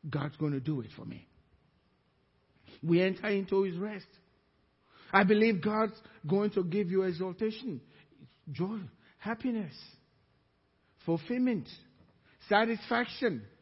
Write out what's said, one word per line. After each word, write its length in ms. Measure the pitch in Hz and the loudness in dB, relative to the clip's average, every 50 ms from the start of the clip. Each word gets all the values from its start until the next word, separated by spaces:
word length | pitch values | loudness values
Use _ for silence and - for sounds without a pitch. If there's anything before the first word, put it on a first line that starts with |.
| - 156 | -10 -6
God's 300 | 123 151 135 147 147 - | -4 -4 -4 -4 -6 -4
gonna 220 | 156 151 143 135 | -4 -2 -2 -4
do 220 | 131 151 156 135 | -4 -4 -4 -4
it 100 | 113 107 - | -6 -8 -12
for 100 | - 113 | -16 -14
me." 220 | - - 113 - _ _ _ _ _ _ _ _ _ _ _ _ _ _ _ _ _ _ _ _ _ _ _ _ _ _ _ _ - - - - | -14 -14 -14 -16 _ _ _ _ _ _ _ _ _ _ _ _ _ _ _ _ _ _ _ _ _ _ _ _ _ _ _ _ -20 -20 -10 0
We 180 | 160 170 170 | 2 4 4
enter 260 | 185 190 190 185 - 208 | 4 4 0 -2 -2 -2
into 360 | 202 196 196 185 - 196 196 | -2 -2 0 0 2 2 2
his 140 | 190 175 170 | 2 0 -4
rest. 300 | 190 214 214 196 165 - _ - _ _ _ _ _ _ _ _ _ _ _ _ _ _ _ - - - - | -6 -6 -6 -10 -12 -16 _ -20 _ _ _ _ _ _ _ _ _ _ _ _ _ _ _ -20 -16 4 4
I 120 | 190 202 | 6 6
believe 360 | 185 214 208 214 226 220 180 | 8 6 6 6 4 4 2
God's 320 | 147 214 208 214 220 220 - - - - - - _ | 0 -2 0 2 0 0 -2 -8 -20 -20 -20 -14 _
going 260 | 151 165 196 208 208 | 0 0 2 2 2
to 120 | - 202 180 | 0 0 -2
give 260 | 175 160 208 208 170 | 0 0 0 0 2
you 120 | 180 190 | 2 0
exaltation, 800 | 190 190 180 160 185 185 180 180 226 220 220 220 240 262 175 123 - _ _ - - _ _ _ - - _ _ _ - | 0 0 0 -2 -4 -6 -4 -2 -4 -4 -4 -4 -8 -8 -8 -10 -12 _ _ -20 -20 _ _ _ -20 -20 _ _ _ -14
joy, 300 | 143 - 170 190 220 220 185 123 - _ _ _ _ _ | -6 -4 -4 -4 -4 -6 -10 -12 -16 _ _ _ _ _
happiness, 560 | - 202 233 226 - 262 240 226 202 156 - - - - - _ _ _ _ _ _ _ _ _ _ _ _ _ _ _ _ _ _ _ _ _ - | -6 -6 -6 -4 -2 -2 -2 -2 -4 -6 -10 -16 -20 -20 -20 _ _ _ _ _ _ _ _ _ _ _ _ _ _ _ _ _ _ _ _ _ -2
fulfillment, 600 | - 165 165 156 - 240 254 254 254 240 185 147 - - - _ _ _ _ - _ _ _ _ _ _ _ - - | -2 -2 -2 0 -4 -2 0 2 0 0 -2 -4 -8 -16 -20 _ _ _ _ -20 _ _ _ _ _ _ _ -4 2
satisfaction. 960 | 208 202 220 233 233 214 - - 240 233 247 233 - - - 233 170 117 104 107 - _ | 4 4 4 2 0 -4 -2 -2 0 0 0 -2 -4 -2 0 0 0 -2 -8 -12 -20 _